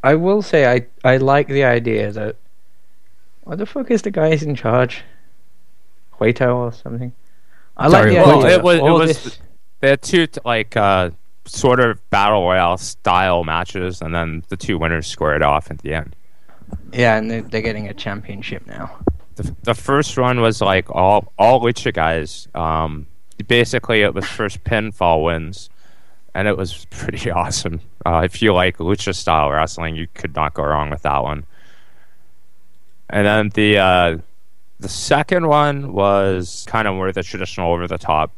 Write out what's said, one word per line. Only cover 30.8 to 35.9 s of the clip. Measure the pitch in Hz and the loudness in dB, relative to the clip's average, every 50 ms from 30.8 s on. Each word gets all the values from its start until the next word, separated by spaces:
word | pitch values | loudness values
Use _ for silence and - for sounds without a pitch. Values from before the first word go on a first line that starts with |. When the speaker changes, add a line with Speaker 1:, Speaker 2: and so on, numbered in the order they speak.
| 76 76 | -2 -4
Speaker 3:
with | 73 71 - | -6 -4 -2
that | 73 71 69 64 | 0 0 0 0
one. | 69 76 73 69 - - - - - - - - - - - - - - - - - - - - - - - - - - - - - - - - - | -2 -4 -6 -8 -12 -14 -16 -16 -16 -16 -14 -14 -14 -14 -14 -14 -14 -14 -14 -14 -16 -16 -16 -16 -16 -16 -14 -14 -14 -14 -14 -14 -14 -14 -14 -12 -4
And | - 104 101 | 0 2 4
then | 104 107 110 107 104 | 4 4 4 2 0
the, | - 110 107 104 104 | 2 2 4 6 6
uh, | 101 95 92 90 90 87 85 82 80 - - - - - - - - - - - - | 6 6 6 6 6 4 2 0 -2 -8 -12 -14 -14 -14 -14 -14 -14 -14 -14 -14 -10
the | - - | -10 -8
second | - - - - 147 143 151 - 190 180 165 | -8 -8 0 2 2 2 2 0 0 0 2
one | 156 147 147 147 147 139 139 139 135 | 4 4 4 4 2 0 -2 -6 -4